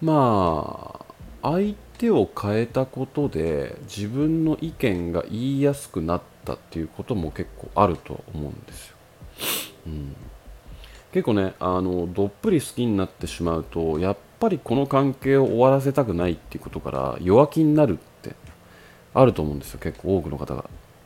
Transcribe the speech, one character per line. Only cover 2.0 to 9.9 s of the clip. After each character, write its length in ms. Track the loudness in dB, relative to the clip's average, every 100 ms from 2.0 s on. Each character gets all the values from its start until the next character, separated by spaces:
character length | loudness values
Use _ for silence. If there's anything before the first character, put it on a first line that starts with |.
| 2
を 180 | 4 2 -2
変 220 | -2 0
え 40 | 0
た 180 | -2 -4
こ 220 | -6 -6
と 220 | -2 -2
で 460 | 0 -2 -2 -4 -10
自 240 | -12 -8 -6
分 380 | 0 0 2 0
の 120 | 0
意 100 | -6
見 400 | -2 0 0 -2
が 120 | -2 -4
言 80 | -4
い 220 | -2 2
や 120 | 0
す 160 | 0 -6
く 120 | -4
な 160 | -2 -2
っ 40 | -4 -14 -10
た 80 |
っ 40 | -10
て 200 | -8 -8
い 60 |
う 40 | -8
こ 140 | -10
と 120 | -6 -4
も 160 | -4
結 180 | -6 -12 -12
構 120 | -6
あ 140 | 2 2
る 100 | 2
と 160 | -8
は 60 | -12 -10 -10
思 140 | -8
う 20 |
ん 80 | -10 -16
で 80 |
す 140 | -20 -20
よ。 60 | -20 -20 -20 -20 -8 -6 -6 -8 -14
う 20 |
ん。 260 | -10